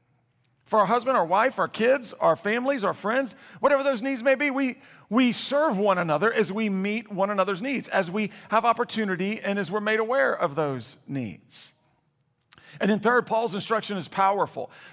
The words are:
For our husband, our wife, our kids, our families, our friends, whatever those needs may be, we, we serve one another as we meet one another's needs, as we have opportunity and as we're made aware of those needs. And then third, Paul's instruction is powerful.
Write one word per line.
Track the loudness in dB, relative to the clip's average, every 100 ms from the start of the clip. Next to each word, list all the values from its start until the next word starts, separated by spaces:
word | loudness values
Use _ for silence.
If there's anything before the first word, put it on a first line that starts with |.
| _ _ _ _ _ _ 0
For | 2
our | 4
husband, | 2 2 0
our | 2
wife, | 2 2 0
our | -4
kids, | 0 2 2 -2
our | 0 2 2
families, | 0 -2 -2 -2
our | -2
friends, | -2 -2 -2 -4 -8 -20 -2
whatever | 2 4
those | 2 -2
needs | -2 -2
may | 0 2
be, | 0
we, | 0 -2 -4 -16 -20 -2
we | 2 4
serve | 2 0 2 2 2
one | 2 2
another | 2 2 2
as | 2 0
we | -2 -2
meet | -2 -2 -4 -6
one | -4 0
another's | 0 0 -2
needs, | -4 -4 -2
as | -2 0
we | -2 -4 -8 -2
have | 2 2
opportunity | 0 -2 -2 -2 -2 -4 -4
and | -4 -4
as | -2
we're | -4
made | 0 0
aware | 0 0 0
of | 0 -2 0
those | -2 -4 -8 -16 -10
needs. | -8 -8 -10 _ -20 -20 _ _ _ _ _ _ _ _ -20 -20 -2
And | 0
then | 2
third, | 2 2 2
Paul's | 0 0 -4
instruction | -2 -2 -2 -6
is | -4
powerful. | 0 2 2 -2 -4 -12 -14 -20